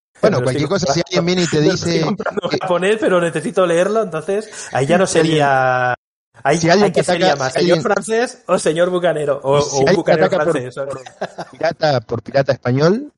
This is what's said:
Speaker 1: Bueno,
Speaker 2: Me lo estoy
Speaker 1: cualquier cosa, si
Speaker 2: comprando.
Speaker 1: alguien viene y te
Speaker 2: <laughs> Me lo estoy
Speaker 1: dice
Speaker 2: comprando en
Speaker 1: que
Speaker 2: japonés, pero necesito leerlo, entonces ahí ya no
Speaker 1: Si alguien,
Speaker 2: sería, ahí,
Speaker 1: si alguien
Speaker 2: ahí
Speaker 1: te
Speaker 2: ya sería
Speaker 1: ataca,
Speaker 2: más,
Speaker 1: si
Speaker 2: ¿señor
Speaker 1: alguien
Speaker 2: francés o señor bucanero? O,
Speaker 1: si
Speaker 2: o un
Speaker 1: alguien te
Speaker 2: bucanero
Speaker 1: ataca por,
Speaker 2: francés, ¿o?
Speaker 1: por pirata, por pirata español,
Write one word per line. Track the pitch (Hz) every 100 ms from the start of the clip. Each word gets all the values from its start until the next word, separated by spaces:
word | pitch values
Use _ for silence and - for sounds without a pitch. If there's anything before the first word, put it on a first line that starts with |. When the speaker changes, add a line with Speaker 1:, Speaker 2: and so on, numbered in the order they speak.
| _ _
Speaker 1:
Bueno, | 180 151
Speaker 2:
Me | 127
lo |
estoy | 131 143
Speaker 1:
cualquier |
cosa, | 196 135
si | 147
Speaker 2:
comprando. | -
Speaker 1:
alguien | 175 170
viene | 185
y | 175
te | 151
Speaker 2:
<laughs> |
Me | 151
lo |
estoy | 185 165
Speaker 1:
dice | 185 -
Speaker 2:
comprando | 196 - 196
en | 175
Speaker 1:
que | 147
Speaker 2:
japonés, | 180 175 185 220
pero | 240 180
necesito | 170 160 170 180 180
leerlo, | 170 190 220
entonces | 202 156 156 196 220 - -
ahí | 123 139
ya | 175
no | 180
Speaker 1:
Si | 165
alguien, | 160 156
Speaker 2:
sería, | 143 131 127 127 123 123 _ _ _ -
ahí, | 135 165
Speaker 1:
si | 165
alguien | 185 202
Speaker 2:
ahí |
Speaker 1:
te | -
Speaker 2:
ya | -
sería | 180 185
Speaker 1:
ataca, | 139
Speaker 2:
más, | 131
Speaker 1:
si | -
Speaker 2:
¿señor | 175 170
Speaker 1:
alguien | 226
Speaker 2:
francés | 196 208 226 247 - -
o | 185
señor | 165 156 180
bucanero? | 180 170 151 147 135
O, | 131 143
Speaker 1:
si | 143 143
Speaker 2:
o |
un | 135
Speaker 1:
alguien | 202
te |
Speaker 2:
bucanero | 185 165 185
Speaker 1:
ataca | 180
por, | 156
Speaker 2:
francés, | 151 123 143
¿o? | 139
Speaker 1:
por | 135 127 - - - 165
pirata, | 131 160 160 156 131
por | 113 113
pirata | - 139 139
español, | 127 123 131 160 220 294